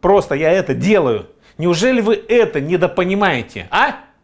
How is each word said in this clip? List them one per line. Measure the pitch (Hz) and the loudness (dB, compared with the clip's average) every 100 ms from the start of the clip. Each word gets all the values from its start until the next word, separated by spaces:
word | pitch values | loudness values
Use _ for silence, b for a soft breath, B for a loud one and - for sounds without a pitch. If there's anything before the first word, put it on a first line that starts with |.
Просто | 170 196 - | 4 2 2
я | 143 156 | -2 0
это | 185 - | 0 0
делаю. | 127 151 208 139 110 - _ b _ | -2 2 2 2 -2 -6 _ b _
Неужели | 170 170 233 254 | -2 0 0 0
вы | 208 214 - | 0 -2 0
это | 240 202 151 | 2 2 0
недопонимаете, | 143 175 175 180 180 196 202 135 113 - 92 | -2 0 0 -2 -2 0 0 0 -6 -12 -6
а? | 190 277 - - _ | -2 -2 -2 -16 _